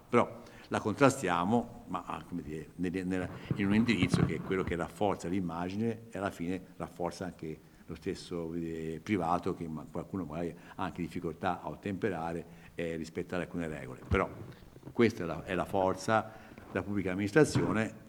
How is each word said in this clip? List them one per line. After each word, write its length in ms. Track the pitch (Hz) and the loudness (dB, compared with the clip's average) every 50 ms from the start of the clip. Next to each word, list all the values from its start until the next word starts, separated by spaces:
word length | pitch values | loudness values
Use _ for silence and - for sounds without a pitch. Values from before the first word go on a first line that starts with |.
| - - | -6 2
Però 320 | - 120 107 - - - - - - - - - | 4 4 4 4 0 -8 -16 -16 -18 -18 -6 -2
la 140 | 110 104 | -2 0
contrastiamo, 1040 | - 110 98 - 139 135 120 - - 90 87 85 87 98 113 120 113 - - - - - | 0 0 4 8 8 8 8 6 2 2 2 4 4 4 4 2 2 0 -8 -14 -10 -8
ma, 160 | 92 90 85 | -8 -6 -6
ah, 160 | - 78 78 - - | -6 -8 -8 -8 -6
come 140 | 90 87 | -8 -6
dire, 300 | 76 73 76 80 76 - - | -6 -6 -8 -8 -8 -10 -6
nel, 320 | - 87 92 82 92 92 92 | -2 -2 0 0 0 0 0
nel, 220 | 92 92 90 90 - - - - - | 0 0 0 -2 -6 -10 -4 -4 0
in 120 | - 101 98 | 2 4 6
un 60 | 104 | 6
indirizzo 520 | 110 113 117 110 90 90 87 - - - | 6 6 6 4 4 4 4 4 4 4
che 100 | - 82 | 2 2
è 60 | 78 | -2
quello 220 | - - 95 95 87 | -2 0 0 0 0
che 120 | - 87 | 0 0
rafforza 540 | 85 85 78 - - 107 101 90 - - 85 | -2 -2 -4 -2 0 2 2 2 0 -2 -2
l'immagine 800 | 90 101 92 85 80 85 87 92 95 104 113 117 113 110 - - | 0 0 0 -2 -2 -2 -4 -2 -2 0 0 0 -2 -2 -8 -10
e 80 | - 92 | -6 -4
alla 140 | 98 98 | -4 -4
fine 300 | - - 85 85 92 92 87 - - | -2 -4 -4 -4 -4 -4 -6 -12 -12
rafforza 480 | - 85 82 - - 87 85 85 - 98 | -10 -10 -10 -6 -4 -4 -4 -4 -4 -6
anche 340 | 87 73 - - 78 78 76 - - - - - | -8 -8 -8 -8 -8 -8 -10 -12 -20 -20 -20 -14
lo 100 | - 85 | -14 -12
stesso, 520 | 80 - 98 87 85 - - 90 85 85 82 | -6 -6 -6 -6 -6 -6 -6 -6 -4 -4 -4
come 120 | 82 87 | -4 -4
dire, 400 | 82 82 82 80 80 80 80 78 | -4 -4 -4 -4 -4 -6 -6 -6
privato, 560 | 78 - 107 95 85 82 87 85 85 98 85 | 0 0 2 2 4 4 2 2 2 0 -2
che 100 | - 87 | -2 -4
ma-, 200 | 80 80 78 69 - | -6 -6 -8 -8 -8
qualcuno 360 | - 87 80 - - 98 87 | -8 -8 -6 -4 -4 -6 -4
magari 280 | 73 76 82 87 85 - - - - - | -4 -4 -4 -4 -4 -6 -8 -14 -14 -8
ha 80 | - 95 | -6 -6
anche 180 | 85 87 - | -4 -4 -4
difficoltà 600 | 85 80 - 92 85 85 78 - - 95 87 85 | -4 -4 -4 -4 -4 -4 -4 -2 -2 -2 -2 -2
a 80 | - 80 | -4 -8
ottemperare 760 | 76 78 - 104 101 90 101 110 92 82 80 85 82 85 80 - - - - - - | -8 -6 -4 -6 -2 0 0 0 0 0 -2 -2 -4 -4 -6 -8 -14 -18 -20 -14 -6
e 220 | - 85 82 82 80 | -4 -4 -2 -2 -4
rispettare 460 | 80 78 - 87 87 - - 90 85 | -6 -6 -6 -6 -4 -2 -2 -4 -2
alcune 260 | 76 - 87 85 78 | -4 -4 -4 -4 -4
regole. 320 | 78 71 67 64 64 - - | -4 -6 -8 -10 -10 -12 -2
Però 240 | - - 98 90 - - - - - - - - - - - - - | 2 4 4 4 2 -2 -8 -12 -14 -14 -16 -18 -20 -20 -18 -16 -6
questa 320 | - - 120 107 101 - 90 | 4 6 6 6 6 2 -2
è 20 | |
la, 180 | 82 78 82 - | -4 -4 -4 -4
è 100 | - 95 | -2 0
la 80 | 90 78 | 0 0
forza 680 | - - 98 92 92 92 - - - 110 110 104 - - - - - - - - - | 2 2 4 4 4 2 2 2 2 4 4 2 0 -6 -14 -18 -18 -18 -18 -14 -4
della 140 | - 98 87 | -2 -2 -2
pubblica 300 | 101 104 101 87 92 90 | 0 -2 -2 0 0 0
amministrazione 840 | 95 104 101 98 156 147 123 - - 87 85 92 107 110 107 - - - | 0 0 4 8 8 8 8 6 2 2 4 2 2 2 0 -2 -8 -10